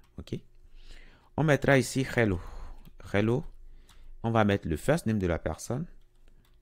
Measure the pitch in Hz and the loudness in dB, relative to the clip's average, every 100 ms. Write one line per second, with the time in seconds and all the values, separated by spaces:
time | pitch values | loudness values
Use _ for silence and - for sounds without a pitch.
0 | - - - - - - - - - - | -16 -18 -10 -10 -10 -20 -20 -20 -18 -18
1 | - - _ - 156 139 - 139 120 135 | -20 -20 _ 0 4 4 6 4 4 -2
2 | 131 - 110 90 - - - - - - | -2 2 2 2 -4 -12 -12 -14 -18 -18
3 | - 101 107 127 - - - - - - | -4 0 2 0 -4 -12 -18 -20 -20 -20
4 | - - 117 113 104 101 - 76 - 160 | -18 -8 0 4 4 4 0 0 2 2
5 | 113 110 90 80 82 78 - 123 170 - | 2 0 2 0 -2 -6 -6 -6 -6 -14
6 | - _ - - _ _ | -20 _ -20 -20 _ _